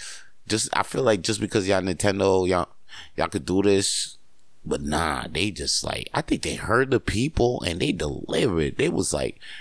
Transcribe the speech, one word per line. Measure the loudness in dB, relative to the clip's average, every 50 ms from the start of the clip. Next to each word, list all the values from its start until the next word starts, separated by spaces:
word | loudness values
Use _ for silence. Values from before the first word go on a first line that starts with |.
| -14 -14 -14 -14 -16 -18 -18 -14 -6
just, | -2 -2 -2 0 0
I | 0 0
feel | 0 0 0 2
like | 4 4 4 4
just | 2 -2 -2 -2
because | -2 0 2 2 4 4
y'all | 2 2
Nintendo, | 2 0 0 2 2 2 2 4 4 4 6 4 4 4
y'all, | 2 2 0 -2 -6 -16 -16 -16 -14 -16 -16 -8 -2
y'all | -2 -2 0
could | 0 -4 -2
do | 0 2 4
this, | 6 6 4 4 4 2 -2 -2 -4 -6 -8 -14 -18 -18 -18 -18 -18 -18 -18 -12 -6
but | -4 -4 -4
nah, | -2 -2 -2 0 0 0 -2 -2 -4 -4
they | -2 0 0 0
just, | -2 -4 -4 -2 -2 -2 -2
like, | -2 -4 -4 -6 -4 -4
I | -4
think | -2 -2 -2 -2
they | -2 -4 -4
heard | -4 -2 2 4 4 4 4
the | 2 2
people | 2 0 0 0 0 2 2 2 2 2 2 0
and | -2 -2 0 0
they | 0 0
delivered. | 0 0 -2 -2 -4 -4 -4 -2 0 0 2 2 2 2 2 0 0
They | 0 0 0
was | 2 0 0 0
like, | 0 0 -2 -2 -4 -8 -14 -14 -14 -14